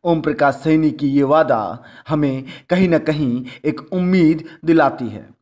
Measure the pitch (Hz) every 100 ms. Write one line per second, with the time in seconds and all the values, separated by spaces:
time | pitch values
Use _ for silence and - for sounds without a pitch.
0 | 175 165 151 147 143 131 160 156 156 151
1 | 143 139 135 156 156 120 101 113 - -
2 | - 156 143 131 131 - _ 180 185 165
3 | 151 151 139 120 127 - 151 156 - 185
4 | 180 185 160 156 - - 160 165 143 -
5 | 120 104 - _